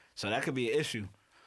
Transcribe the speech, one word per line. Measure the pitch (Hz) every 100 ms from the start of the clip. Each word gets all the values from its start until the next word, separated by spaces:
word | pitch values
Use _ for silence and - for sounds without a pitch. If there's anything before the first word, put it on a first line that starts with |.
| -
So | - 101
that | 120
could | 180
be | 131 117
an | 147
issue. | 147 113 104 - _ -